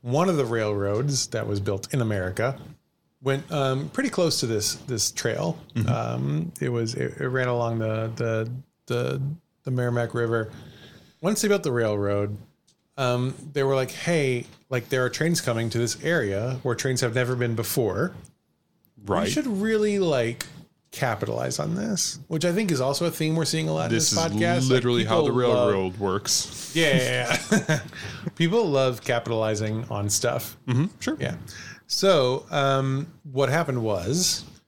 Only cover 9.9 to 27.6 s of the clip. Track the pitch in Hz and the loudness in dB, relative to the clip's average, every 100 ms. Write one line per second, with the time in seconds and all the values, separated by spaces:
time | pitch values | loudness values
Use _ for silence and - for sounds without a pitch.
9.9 | 120 117 120 117 113 107 - - - - | 0 -2 -2 0 0 -2 -8 -18 -20 -20
10.9 | - - _ 170 208 214 202 160 120 110 | -20 -20 _ -2 0 2 2 2 2 2
11.9 | 104 101 101 101 104 - _ _ _ _ | 2 0 0 0 -4 -12 _ _ _ _
12.9 | - 127 123 127 135 156 143 135 135 131 | -2 0 0 -2 -6 -8 -2 2 2 0
13.9 | - - 170 135 123 117 - _ 127 - | -4 0 2 2 -2 -4 -18 _ -6 0
14.9 | 131 127 - 160 170 - 113 113 117 117 | 0 0 0 0 2 0 0 0 0 0
15.9 | - 156 170 104 98 120 131 127 120 135 | -2 0 0 0 -2 -2 -4 -2 -2 0
16.9 | 127 120 117 123 127 120 113 104 - 110 | 0 0 0 0 0 0 0 -2 0 0
17.9 | 90 175 - - _ _ _ _ _ _ | 0 -2 -4 -20 _ _ _ _ _ _
18.9 | - 101 87 - - 277 196 214 220 208 | -16 0 2 2 0 0 0 2 2 2
19.9 | 202 180 135 113 123 - - - _ _ | 2 2 2 0 -2 -12 -14 -20 _ _
20.9 | - 131 107 - 60 64 - 151 175 220 | -2 -2 0 -2 -2 -2 -2 -2 -2 -2
21.9 | 196 - - - 160 175 175 214 143 131 | -2 -2 -6 -6 -2 0 2 0 0 0
22.9 | 139 175 160 156 160 156 160 156 156 82 | 0 -2 0 0 2 0 0 0 -2 2
23.9 | 113 156 - 165 104 110 120 131 127 120 | 2 4 2 2 2 2 2 4 4 4
24.9 | 120 110 135 147 120 123 123 120 98 95 | 2 4 4 4 4 4 4 4 4 0
25.9 | 92 101 98 - - - - - 160 160 | -2 0 0 0 -2 -2 -10 -4 2 4
26.9 | 165 127 123 123 - - 208 | 4 2 0 0 -2 2 2